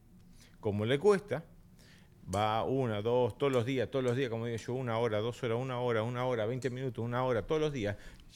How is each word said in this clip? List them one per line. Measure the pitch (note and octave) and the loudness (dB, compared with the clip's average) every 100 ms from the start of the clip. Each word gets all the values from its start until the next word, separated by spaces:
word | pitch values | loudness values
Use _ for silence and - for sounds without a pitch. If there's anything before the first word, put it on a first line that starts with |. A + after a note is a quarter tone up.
| - - - - - - | -20 -20 -20 -20 -20 -6
como | G#2+ G2+ | -2 0
le | G#2+ C#3 | 0 2
cuesta, | G3 G3 - C#3 - - - - - - - - - | 4 4 2 -6 -8 -20 -20 -20 -20 -20 -20 -18 -4
va | F#2 G#2+ A2 | 0 2 2
una, | F2 C3 B2+ G#2 | 0 0 0 0
dos, | G#2+ B2 A#2+ - | 2 4 2 2
todos | C#3+ | 2
los | B2+ A2+ | 2 2
días, | C3 A2 | 0 0
todos | C#3 | 0
los | B2+ A#2+ | 0 0
días, | C3 | 0
como | A2+ A#2 | -2 -4
digo | A2+ | -6
yo, | - | -4
una | B2 B2+ A2+ | -4 -2 0
hora, | A#2 G#2+ | 2 2
dos | A2+ A#2 | 0 -2
horas, | B2 A2+ | -2 -2
una | C3 B2 | -2 -2
hora, | B2 A2+ | 0 2
una | A2+ B2 B2+ | 0 -2 -2
hora, | A#2+ G#2+ | 0 0
veinte | B2+ B2+ | -2 -4
minutos, | B2 C3 A2+ | -4 -6 -4
una | A#2 A#2+ | -2 0
hora, | B2+ A#2 - | 2 2 0
todos | D#3 | 0
los | D3+ | 0
días, | C#3 G2+ G2+ - - - | 0 -2 -4 -10 -20 -16